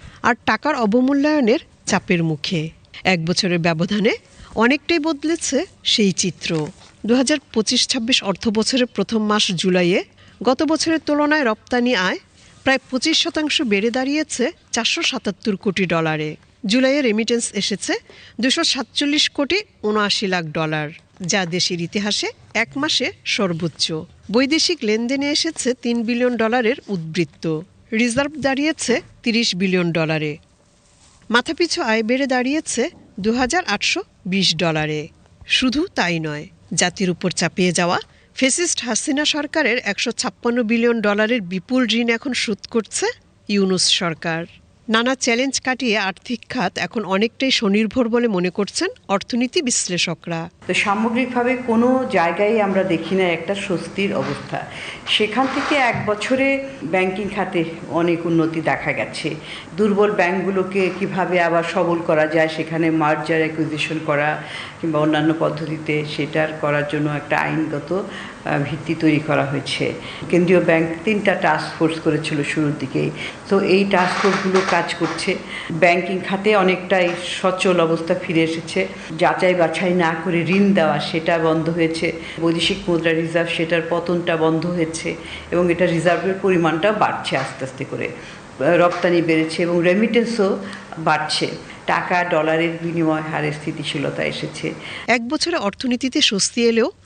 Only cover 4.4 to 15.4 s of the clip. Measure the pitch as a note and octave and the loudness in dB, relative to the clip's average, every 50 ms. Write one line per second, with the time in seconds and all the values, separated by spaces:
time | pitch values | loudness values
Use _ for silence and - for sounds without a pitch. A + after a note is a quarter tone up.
4.4 | - - - G#3+ A3+ A#3+ D4 D4 - - E4+ E4 C#4+ D#4+ D#4 C#4 - D4+ E4+ - | -20 -6 0 2 4 4 4 2 0 0 0 0 2 0 -2 -2 -2 -2 -2 -2
5.4 | - - A#3 C4 F#4 - - _ - - - B3 G#3 F#3+ E3 - - F3+ - - | -2 -2 0 -2 -2 -4 -8 _ -4 0 2 4 4 4 2 2 -2 -2 -4 -6
6.4 | - - E3+ D#3 D3+ D#3 - - - - - _ - G3+ A#3+ C4 B3+ B3+ D4+ C#4 | -4 -4 -2 -2 -4 -6 -8 -14 -20 -20 -16 _ 0 2 2 4 4 2 0 0
7.4 | - _ - A3+ G#3 - B3+ A#3 - - - C4 A3+ B3 C4 - - G3 F3+ - | -2 _ -2 -2 0 0 0 0 0 0 -2 -2 0 0 0 2 2 0 -2 -2
8.4 | - A#3 G3+ A3 G#3+ - C4+ B3 B3 A#3+ - G#3 F#3+ - A3+ G#3+ G#3+ G#3 G#3 G#3+ | -2 0 0 0 0 0 0 0 0 0 0 -2 -2 0 0 0 2 2 2 2
9.4 | - - F#3 D#3 - F#3 F3+ F3+ F3+ E3+ F#3+ C4 D4+ - _ - - - - - | 0 0 0 0 2 2 4 4 4 4 2 0 -2 -4 _ -20 -20 -18 -12 -2
10.4 | G3 B3 C4 - D#4+ C#4 D#4+ D4+ - E4 D#4+ D4+ - - D4 D4 D4 D4 D4+ D#4 | 0 0 2 2 2 0 0 0 0 0 0 0 0 0 0 2 2 2 2 2
11.4 | C#4 A3+ G#3+ - - - B3 B3 A#3+ B3 B3 F#3 F#3 F#3 C4+ F#4+ - _ _ - | 2 0 -2 -2 -4 -2 0 0 2 2 2 2 2 0 -2 -4 -8 _ _ -20
12.4 | - - - - - C4+ C4+ B3+ - - B3+ B3+ - D#4+ D#4 - - E4 - D#4+ | -20 -20 -16 -4 0 0 0 0 0 -4 -4 -2 0 0 2 2 0 0 0 -2
13.4 | D#4 C#4 - - D4+ A3 G3+ G3 G#3 A#3 A3 B3+ C4 C#4 C#4+ D#4 D4+ - - - | 0 0 0 0 0 2 2 2 2 2 0 0 0 0 0 -2 -2 -2 -2 -2
14.4 | A3+ D#4 - _ _ _ - A#3+ A3 - - E4+ D#4+ - - - - G#3+ F#3 - | -2 -2 -2 _ _ _ -4 -2 -2 -2 -2 -2 -2 -2 -2 -2 -4 -4 -6 -4